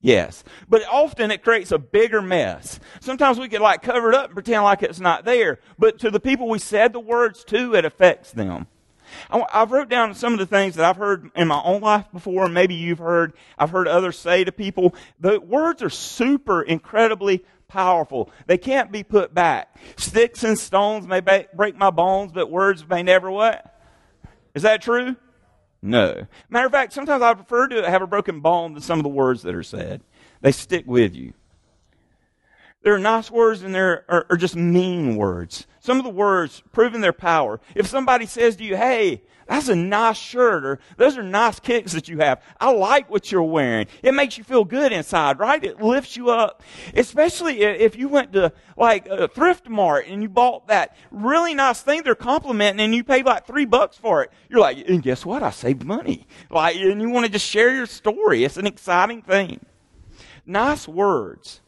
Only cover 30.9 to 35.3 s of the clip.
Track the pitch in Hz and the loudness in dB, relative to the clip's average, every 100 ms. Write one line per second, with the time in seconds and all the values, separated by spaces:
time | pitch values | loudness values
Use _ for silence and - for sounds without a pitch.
30.9 | 123 107 65 64 - _ _ _ _ _ | 2 2 0 -18 -20 _ _ _ _ _
31.9 | _ _ _ _ _ _ _ _ _ 208 | _ _ _ _ _ _ _ _ _ 0
32.9 | 208 202 226 220 233 226 214 190 190 185 | 2 2 0 -2 2 2 2 -4 0 0
33.9 | 170 - 175 - 180 175 170 170 175 185 | 0 0 -2 0 -2 -2 -2 2 2 0
34.9 | 180 143 110 101 | -2 -2 0 -2